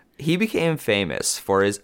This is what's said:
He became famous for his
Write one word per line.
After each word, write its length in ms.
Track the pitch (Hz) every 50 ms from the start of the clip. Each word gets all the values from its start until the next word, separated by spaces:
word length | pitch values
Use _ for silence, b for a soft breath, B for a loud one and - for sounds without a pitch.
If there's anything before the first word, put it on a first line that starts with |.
| _ _ _
He 180 | - 135 160 170
became 380 | 180 220 220 - 175 165 165 160
famous 600 | 139 - - 104 101 98 80 62 - - - -
for 240 | - - - 98 98
his 180 | 98 101 101 -